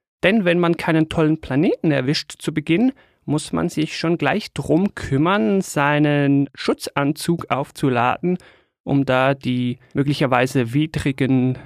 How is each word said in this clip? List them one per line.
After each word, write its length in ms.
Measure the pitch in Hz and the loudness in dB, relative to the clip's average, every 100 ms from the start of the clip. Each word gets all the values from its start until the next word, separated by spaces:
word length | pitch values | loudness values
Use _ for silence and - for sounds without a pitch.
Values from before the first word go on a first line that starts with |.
| _ _ | _ _
Denn 240 | 180 220 175 | 0 2 2
wenn 140 | 175 | 2
man 180 | 170 175 | 2 0
keinen 300 | - 160 156 | 0 0 0
tollen 320 | - 156 156 | 0 0 0
Planeten 500 | - 131 202 480 170 | -2 0 2 2 0
erwischt 440 | 139 127 156 - - | 0 0 -4 -6 -10
zu 160 | - | -6
Beginn, 380 | 156 147 170 254 - _ _ | -4 0 2 2 -2 _ _
muss 300 | - 151 - | -4 -4 -2
man 160 | 165 165 | -2 -2
sich 280 | - 156 - | -2 -4 -4
schon 200 | 165 170 | -2 0
gleich 340 | - 208 - | 0 -2 -4
drum 440 | - 139 156 202 - | -8 0 2 0 -4
kümmern, 640 | - 135 165 202 220 196 | -4 0 2 2 2 0
seinen 880 | - 156 143 147 147 143 143 139 139 | -2 0 0 2 2 2 2 2 0
Schutzanzug 960 | - - 285 - - 143 151 - 170 - | -4 -4 -4 -4 -2 -2 -2 -2 -4 -2
aufzuladen, 880 | 131 143 - 139 120 120 - 175 180 - _ _ _ | -6 -6 -4 0 2 0 0 -2 -4 -8 _ _ _
um 220 | - 139 131 | -2 0 2
da 280 | 127 131 | 2 2
die 460 | 139 123 123 123 - _ | 0 -2 -2 -4 -6 _
möglicherweise 800 | 143 139 139 135 123 127 135 117 | -2 -2 0 2 2 2 0 0
widrigen 840 | 139 156 143 147 131 131 131 127 127 | 0 -2 -2 -4 -2 0 2 0 -2